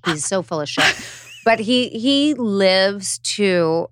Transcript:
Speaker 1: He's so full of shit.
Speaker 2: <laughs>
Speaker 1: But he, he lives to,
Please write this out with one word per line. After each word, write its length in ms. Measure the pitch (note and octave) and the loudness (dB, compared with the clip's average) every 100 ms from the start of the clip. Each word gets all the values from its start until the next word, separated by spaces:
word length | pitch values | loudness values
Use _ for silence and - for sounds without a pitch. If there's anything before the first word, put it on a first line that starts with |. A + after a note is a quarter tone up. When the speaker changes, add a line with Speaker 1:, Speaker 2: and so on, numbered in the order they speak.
| F3 | -4
Speaker 1:
He's 200 | D#3 - | -4 -2
so 160 | F#3+ | -4
full 200 | E3+ E3 | -4 -6
of 80 | D3 | -4
shit. 160 | - - | 0 0
Speaker 2:
<laughs> 320 | - - - - - | -2 -12 -18 -20 -2
Speaker 1:
But 160 | A3+ A3+ | 0 2
he, 300 | G#3+ B3 B3 | 2 0 0
he 460 | A3+ A#3+ C#4 D4 D4 | -2 0 2 2 0
lives 840 | A3+ G3 F#3+ F#3 F#3+ G3+ F#3+ - - - | -2 2 4 4 2 -2 -8 -8 -8 -2
to, 500 | G3+ F3+ E3 E3 - | 0 2 2 0 -4